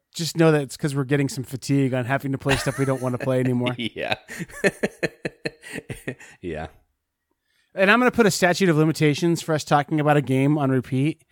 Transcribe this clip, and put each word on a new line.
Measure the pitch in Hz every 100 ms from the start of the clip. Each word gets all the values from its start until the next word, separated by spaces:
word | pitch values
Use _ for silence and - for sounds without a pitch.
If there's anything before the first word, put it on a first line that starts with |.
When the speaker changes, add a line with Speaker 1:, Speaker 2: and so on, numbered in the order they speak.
| _ -
Speaker 1:
just | 160 165
know | 160
that | 151
it's | 135 -
'cause | 151 139
we're |
getting | 127 143 139
some | -
fatigue | 117 120 - 139 135
on | 127 120
having | 135 143
to | 135
play | 143 131
stuff | 143 127
we | 135
don't | 131
wanna | 127 127
play | 131 127
anymore. | 131 123 123 123
Speaker 2:
<laughs> |
Yeah. | 110 - 53 - - - 175 587
<laughs> | - - 196 - 156 - - - - - - - - - - 131 - -
Yeah. | 90 76 80 - _ _ _ _ _ _ _ _ _ 185
Speaker 1:
And | 190
I'm | 226
gonna | 247
put | - 208
a |
statute | - 180 175 190
of | 151
limitations | 156 147 151 139 170 165
for | -
us | 151
talking | - 147 143 156
about | 147 147
a |
game | 131 131 139 151
on | 139
repeat | 131 - 131 147 - _